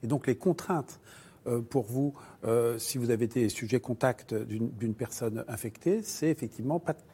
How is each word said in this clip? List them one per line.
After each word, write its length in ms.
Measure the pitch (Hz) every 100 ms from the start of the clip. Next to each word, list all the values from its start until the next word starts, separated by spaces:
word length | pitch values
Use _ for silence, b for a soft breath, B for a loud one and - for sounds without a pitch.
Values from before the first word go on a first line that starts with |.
et 40 | 113
donc 200 | 147 -
les 80 | 120
contraintes, 640 | 185 170 - 165 - - B B B B 120
euh, 140 | 120
pour 240 | 117 135 110
vous, 280 | 127 143 139 B B
euh, 340 | 113 117 117 113
si 200 | - 131
vous 120 | 120
avez 140 | 113
été 240 | 113 127 107
sujet 320 | - 113 123
contact 540 | - 113 131 - -
d'une, 360 | 110 113 110 117
d'une 220 | 110 113
personne 520 | 107 113 - 113 98 -
infectée, 560 | 113 113 - 170 220
c'est 240 | 202 - 156
effectivement 500 | 156 113 - 127 165
pas 140 | -
de, 80 | - -